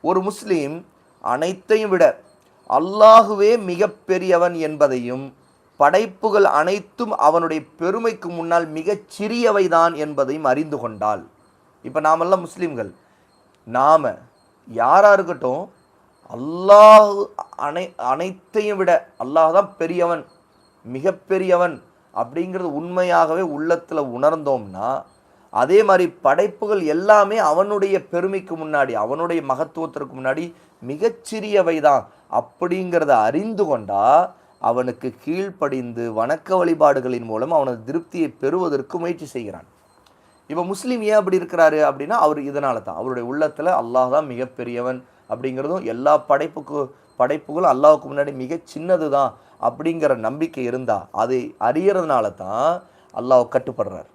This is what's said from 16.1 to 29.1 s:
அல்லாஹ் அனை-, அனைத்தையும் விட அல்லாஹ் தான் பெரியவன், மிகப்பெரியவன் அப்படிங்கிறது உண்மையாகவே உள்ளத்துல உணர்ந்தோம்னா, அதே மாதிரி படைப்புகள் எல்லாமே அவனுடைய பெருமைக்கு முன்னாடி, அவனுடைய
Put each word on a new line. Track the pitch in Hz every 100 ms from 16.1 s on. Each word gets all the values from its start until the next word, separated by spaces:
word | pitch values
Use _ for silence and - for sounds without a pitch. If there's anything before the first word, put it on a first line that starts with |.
| _ _ 117
அல்லாஹ் | 135 170 190 202 214 214 208 202 202 - - -
அனை-, | 147 160 180 -
அனைத்தையும் | 120 139 185 185 _ 220 214 202
விட | 180 170 - _
அல்லாஹ் | 127 156 160
தான் | 175 196 -
பெரியவன், | 165 175 170 165 131 _ _ _ _ _ 117
மிகப்பெரியவன் | 131 165 180 _ 190 185 175 175 139 _ _ _
அப்படிங்கிறது | - 120 151 180 185 180 147
உண்மையாகவே | 170 180 180 170 165 165
உள்ளத்துல | 185 143 160 170 - 160 139 120
உணர்ந்தோம்னா, | 143 160 143 131 104 92 110 135 - _ _ _ _
அதே | - 131 196
மாதிரி | 214 185 175
படைப்புகள் | - - 147 202 - 208 208
எல்லாமே | 160 156 196 214 196 220
அவனுடைய | 175 156 202 208 196 196
பெருமைக்கு | - 175 185 196 190 165
முன்னாடி, | 156 151 131
அவனுடைய | 113 110